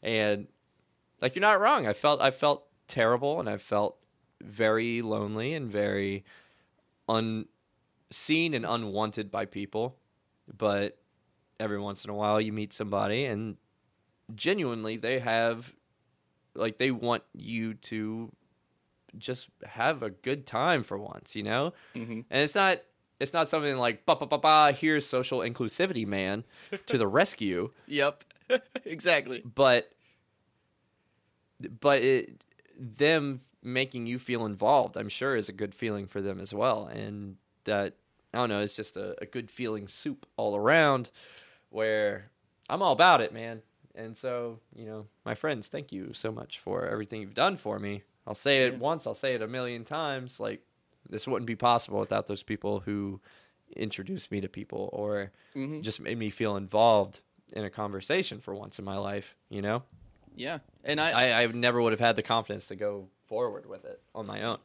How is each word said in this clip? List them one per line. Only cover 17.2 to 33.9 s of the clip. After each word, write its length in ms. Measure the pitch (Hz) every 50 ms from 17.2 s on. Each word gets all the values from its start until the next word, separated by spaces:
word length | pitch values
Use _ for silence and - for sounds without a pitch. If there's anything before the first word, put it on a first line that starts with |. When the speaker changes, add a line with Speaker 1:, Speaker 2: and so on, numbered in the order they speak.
| - _ _
Speaker 1:
you 400 | - - 110 113 113 113 113 110
to 580 | - - - 110 110 110 107 110 113 113 110 - _ _ _ _ _ _ _ _ _ _ _ _ _ _ _ - -
just 300 | 117 - 127 123 - - _ _ -
have 380 | - - 113 113 139 160 135 120
a 80 | 107
good 360 | 95 - - 127 135 147 131
time 360 | - - - 135 170 175 143 107
for 160 | - - 98
once, 380 | 104 101 - - - - -
you 60 | 107 104
know? 280 | 104 107 123 143 170 170 - - - -
Speaker 2:
Mm-hmm. 260 | 120 117 117 113 110 117 _
Speaker 1:
And 120 | - 131 147
it's 120 | 151 -
not, 240 | 208 196 190 185 180 - _ _ _ _ _ _ _
it's 120 | - 135 -
not 160 | 170 160 -
something 280 | - 160 147 143 139
like, 280 | 131 123 120 113 - _
"Ba, 120 | - 160
ba, 100 | - 147
ba, 120 | - 147 143
ba, 340 | - 156 156 156 151 147 139
here's 340 | - - 160 156 151 143
social 340 | - - 127 127 - 139 127
inclusivity 640 | 110 117 120 - 123 110 - - 175 190 180 123 110
man 380 | 101 101 98 95 92 98 107 117 _ _ - - - - - -
to 120 | - - 127
the 80 | 113
Speaker 2:
<laughs> 140 | 98 98 139
Speaker 1:
rescue." 520 | 190 - - - 113 98 92 87 92 123 - _ _
Speaker 2:
Yep. 380 | - 147 143 139 143 147 _ - _ _ _ _ _
<laughs> 140 | 254 254 254 _ _ 262 -
Exactly. 580 | 202 165 156 156 180 165 147 135 135 127 117 -
Speaker 1:
But, 480 | 123 107 - 139 131 123 120 - - _ _ _ _ _ _ _ _ _ _ _ _ _ _ _ _ _ _ _ _ _ _ _ _ _ _ _ _ _ _ _ _ _ _ - - - 113
but 220 | - 143 139 135 123
it, 420 | 131 131 127 - - - - _ _ _ _ _ _ _
them 640 | - 127 120 107 - 143 151 165 160 143 143 135 127 127 - _ _ -
making 440 | 123 123 127 135 135